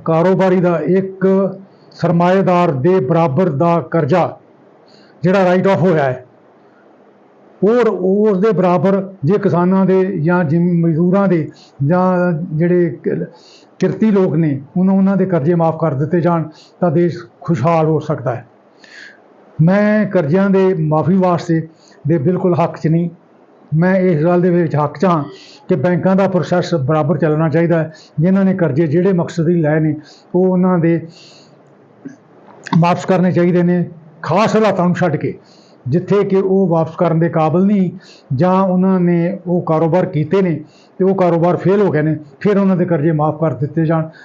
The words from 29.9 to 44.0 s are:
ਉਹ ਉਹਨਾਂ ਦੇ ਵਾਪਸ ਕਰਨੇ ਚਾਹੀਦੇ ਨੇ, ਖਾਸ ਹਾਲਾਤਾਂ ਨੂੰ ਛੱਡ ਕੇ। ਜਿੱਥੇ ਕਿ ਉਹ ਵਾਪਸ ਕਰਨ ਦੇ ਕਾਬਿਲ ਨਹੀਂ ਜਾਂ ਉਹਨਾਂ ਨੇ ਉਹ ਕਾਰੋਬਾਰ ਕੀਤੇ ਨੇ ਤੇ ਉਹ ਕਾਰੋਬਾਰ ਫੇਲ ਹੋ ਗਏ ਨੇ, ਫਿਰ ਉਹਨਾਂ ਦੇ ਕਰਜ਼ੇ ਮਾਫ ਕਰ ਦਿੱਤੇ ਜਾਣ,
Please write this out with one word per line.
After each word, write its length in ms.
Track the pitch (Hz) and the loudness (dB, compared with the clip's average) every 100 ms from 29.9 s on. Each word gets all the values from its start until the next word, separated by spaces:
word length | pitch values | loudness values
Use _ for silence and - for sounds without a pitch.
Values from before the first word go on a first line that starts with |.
| 156 - - _ | -4 -10 -20 _
ਉਹ 120 | 180 185 | 0 0
ਉਹਨਾਂ 320 | 185 185 180 | 2 2 2
ਦੇ 280 | 165 165 165 - - - - - _ _ _ _ - - _ - - - - 165 | 0 -2 -6 -18 -20 -20 -20 -20 _ _ _ _ -20 -20 _ -20 -20 -20 -2 0
ਵਾਪਸ 240 | 170 180 | 2 0
ਕਰਨੇ 280 | - 185 180 | -2 0 0
ਚਾਹੀਦੇ 300 | 151 175 180 | 0 2 2
ਨੇ, 280 | 175 180 175 - - - | 0 0 -4 -10 -20 -14
ਖਾਸ 340 | - 175 214 214 | -4 0 0 2
ਹਾਲਾਤਾਂ 300 | 214 175 175 | 0 0 0
ਨੂੰ 80 | |
ਛੱਡ 220 | 175 180 151 | 0 -2 -2
ਕੇ। 220 | 127 90 - - - - 123 | -6 -8 -16 -20 -20 -14 -4
ਜਿੱਥੇ 360 | 160 - 202 | -4 0 0
ਕਿ 120 | 196 190 | 2 0
ਉਹ 320 | 196 190 185 | 2 0 2
ਵਾਪਸ 280 | 165 160 - | 0 -2 -2
ਕਰਨ 220 | 170 165 | 0 0
ਦੇ 100 | 170 | 0
ਕਾਬਿਲ 340 | 160 156 170 | 0 0 2
ਨਹੀਂ 280 | 196 208 180 - - - - | 2 0 -2 -6 -18 -20 -6
ਜਾਂ 280 | 127 180 185 | 0 2 2
ਉਹਨਾਂ 380 | 190 180 190 190 | 2 2 2 2
ਨੇ 380 | 175 170 170 196 175 | 2 2 0 -4 -4
ਉਹ 160 | 175 | -4
ਕਾਰੋਬਾਰ 440 | 175 156 165 180 185 | 0 0 2 0 0
ਕੀਤੇ 360 | 151 151 196 | -2 0 0
ਨੇ 220 | 185 147 - - - - | 0 -2 -8 -20 -18 -4
ਤੇ 60 | |
ਉਹ 100 | 190 | -2
ਕਾਰੋਬਾਰ 420 | 196 175 165 170 170 | 2 0 2 0 0
ਫੇਲ 260 | 165 202 | 0 2
ਹੋ 80 | 196 | 2
ਗਏ 120 | 151 | 0
ਨੇ, 140 | 151 151 - - | -2 -4 -8 -4
ਫਿਰ 180 | 196 202 | -2 2
ਉਹਨਾਂ 180 | 196 180 | 2 0
ਦੇ 80 | |
ਕਰਜ਼ੇ 280 | 180 165 160 | 0 0 0
ਮਾਫ 280 | 151 156 156 | 0 -2 -2
ਕਰ 140 | 160 | -4
ਦਿੱਤੇ 320 | 117 143 165 156 | -4 -4 -2 0
ਜਾਣ, 220 | 165 | -2